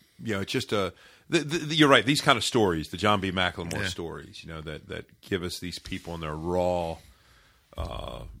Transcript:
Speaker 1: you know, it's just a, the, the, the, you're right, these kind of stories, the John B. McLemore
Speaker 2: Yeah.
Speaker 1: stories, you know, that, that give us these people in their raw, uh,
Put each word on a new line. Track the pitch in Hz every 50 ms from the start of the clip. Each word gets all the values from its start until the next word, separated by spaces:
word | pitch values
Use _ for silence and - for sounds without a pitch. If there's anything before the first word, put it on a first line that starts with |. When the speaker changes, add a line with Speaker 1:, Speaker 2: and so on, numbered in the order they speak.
| _ _ _ - -
Speaker 1:
you | 113 104
know, | 98
it's | 98 - -
just | 131 117 - 113
a, | 104 98 90 - - - - - - _ -
the, | - 165
the, | 147 147 151 175
the, | 151 151 156
you're | 156 151 143
right, | 135 120 101
these | 113 151 143 -
kind | 147 135 113
of | -
stories, | - - 120 107 95 85 80 78 -
the | -
John | 87 95 104 104 101
B. | 92 95
McLemore | 90 95 92 90 87 98 87 85 78 104 101
Speaker 2:
Yeah. | 92
Speaker 1:
stories, | 90 - 87 82 78 76 78 82 92 - -
you | 78
know, | 80 80 78
that, | 78 76 73 - 98
that | 90 80 82 - _ -
give | - - 98 92 85
us | 90 - -
these | - 90 85 -
people | - - - 90 - 85 85
in | 82 82
their | 78 76
raw, | 78 80 87 90 90 90 90 90 87 85 82 80 - - - - _ _ _ - _ _ _ _ _ _ _ -
uh, | - 82 82 62 - - - 60 62 62 - - -